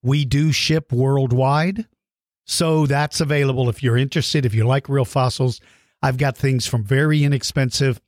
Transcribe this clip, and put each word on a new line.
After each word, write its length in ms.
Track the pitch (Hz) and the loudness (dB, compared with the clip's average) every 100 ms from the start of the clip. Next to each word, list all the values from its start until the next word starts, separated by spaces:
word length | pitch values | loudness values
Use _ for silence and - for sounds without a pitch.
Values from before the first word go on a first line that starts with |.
We 240 | 123 143 139 | 0 0 0
do 260 | 139 156 | 0 2
ship 400 | 139 - 156 151 | 0 0 -2 -2
worldwide. 920 | 123 131 139 135 123 131 147 170 196 220 _ _ _ _ _ - | 0 2 2 0 2 2 2 0 -4 -10 _ _ _ _ _ -10
So 380 | - 165 160 151 | -2 0 2 2
that's 360 | 139 151 - | 0 -2 -2
available 480 | 151 147 139 131 123 | -2 0 0 0 -2
if 120 | 110 | 0
you're 140 | 131 117 | 0 2
interested, 500 | 135 165 120 151 127 | 0 -2 0 0 0
if 80 | |
you 120 | 107 110 | 0 2
like 240 | 135 - | 0 0
real 160 | 139 127 | -2 0
fossils. 560 | 147 127 - 127 117 _ _ _ _ | 0 0 0 -2 -4 _ _ _ _
I've 160 | 139 131 | -4 0
got 180 | 139 - | -2 0
things 320 | 139 131 - | -2 0 -2
from 160 | 120 | -4
very 400 | 101 135 151 151 | 0 0 2 2
inexpensive 760 | 143 139 - - 131 - 135 120 | 2 0 -2 -2 -2 0 -2 -2